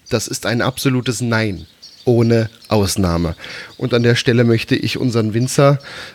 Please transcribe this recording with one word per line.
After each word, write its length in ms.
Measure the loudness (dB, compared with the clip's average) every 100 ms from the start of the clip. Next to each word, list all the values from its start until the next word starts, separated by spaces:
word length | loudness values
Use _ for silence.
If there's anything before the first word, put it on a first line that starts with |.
| -6
Das 180 | -6 -4
ist 180 | -6 -4
ein 140 | -2
absolutes 600 | -2 -2 -2 -2 -2 -4
Nein. 460 | -2 0 -2 -4 -12 _ -20 -6
Ohne 460 | 0 2 4 2 0 -6 -2
Ausnahme. 680 | 0 0 0 0 0 -2 -4 -12 -16 -16 -8
Und 180 | -2
an 80 | 2
der 140 | 2 2
Stelle 260 | 2 2
möchte 320 | 4 2 0
ich 240 | -2 -2 -2
unseren 360 | -2 0 0
Winzer 440 | -2 0 4 4 4 -2 -16 -18